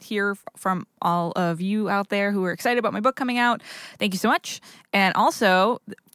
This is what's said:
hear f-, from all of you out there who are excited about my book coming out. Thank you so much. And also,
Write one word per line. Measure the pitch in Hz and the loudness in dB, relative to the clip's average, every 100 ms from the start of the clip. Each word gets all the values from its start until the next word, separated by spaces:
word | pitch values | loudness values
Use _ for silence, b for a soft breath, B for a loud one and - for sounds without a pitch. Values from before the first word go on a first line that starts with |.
hear | - 208 202 | -6 -2 -2
f-, | 202 - - | -4 -12 -6
from | 190 180 - _ | -2 -2 -6 _
all | 175 175 170 - | -2 0 -2 -2
of | 175 165 | -2 -2
you | 190 214 196 | -2 -2 0
out | 202 196 | -2 -2
there | 202 202 | -2 0
who | 202 | 0
are | 185 | -2
excited | 180 247 247 | -2 0 0
about | 214 | 0
my | 208 | 0
book | 247 | -2
coming | - 247 240 | 0 -2 0
out. | 240 226 B B B B | 0 0 B B B B
Thank | 214 | -4
you | 185 | 0
so | 220 | 2
much. | 330 - - B B B | 2 -2 -12 B B B
And | 202 190 | 2 2
also, | - 262 - 202 185 214 247 - - _ | 4 2 4 4 4 4 0 -8 -18 _